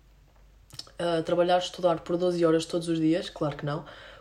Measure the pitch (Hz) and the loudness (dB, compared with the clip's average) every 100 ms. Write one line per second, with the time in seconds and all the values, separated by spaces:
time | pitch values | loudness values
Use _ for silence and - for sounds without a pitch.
0 | _ _ _ _ - - - - - - | _ _ _ _ -20 -20 -20 -18 -18 -4
1 | 170 165 165 170 175 180 180 - 180 165 | -2 0 0 2 4 2 0 0 0 0
2 | - 175 180 175 165 160 160 175 165 165 | -2 0 0 2 4 4 2 -4 -2 0
3 | 156 170 - - 151 - 147 156 - - | 2 0 -2 -4 -4 -4 -6 -6 -8 -18
4 | - - | -20 -18